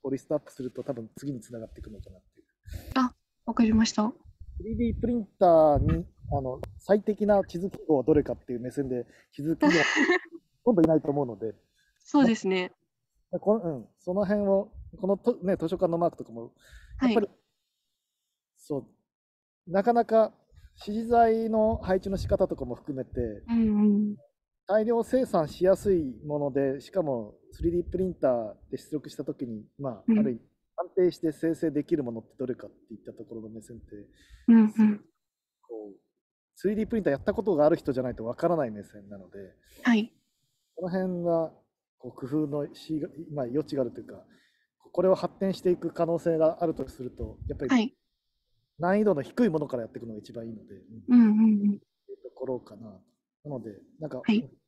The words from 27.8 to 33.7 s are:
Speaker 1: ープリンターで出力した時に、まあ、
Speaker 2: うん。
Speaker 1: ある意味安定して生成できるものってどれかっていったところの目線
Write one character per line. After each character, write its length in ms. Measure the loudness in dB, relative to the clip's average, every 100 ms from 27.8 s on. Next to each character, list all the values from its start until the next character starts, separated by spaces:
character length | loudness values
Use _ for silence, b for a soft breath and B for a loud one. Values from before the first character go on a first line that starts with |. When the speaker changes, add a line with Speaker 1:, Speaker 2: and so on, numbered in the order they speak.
Speaker 1:
ー 100 | -4
プ 60 | -4
リ 100 | -4
ン 60 |
タ 140 | 0 0
ー 260 | 0 -4 -12 _
で 60 | -14
出 160 | -8
力 160 | -10 -10
し 60 |
た 80 | -12
時 220 | -10 -8
に、 200 | -10 -10 -14 -12
ま 120 | -10
あ、 140 | -6 0
Speaker 2:
う 60 |
ん。 40 | 2
Speaker 1:
あ 40 |
る 80 | 2
意 20 |
味 60 | -4 _ _ _ -12
安 120 | -4
定 160 | 2 0
し 80 | 0
て 120 | -6
生 240 | -2 -4
成 160 | -2 -2
で 120 | -2
き 120 | -2
る 80 | -2
も 80 | -2
の 80 | -8
っ 40 |
て 100 | -12 _
ど 80 |
れ 100 | -6
か 120 | -6 -10
っ 20 |
て 240 | _ _
い 40 | -20
っ 20 |
た 80 | -18
と 100 | -18
こ 120 | -16
ろ 60 | -14
の 80 | -14
目 120 | -16
線 160 | -18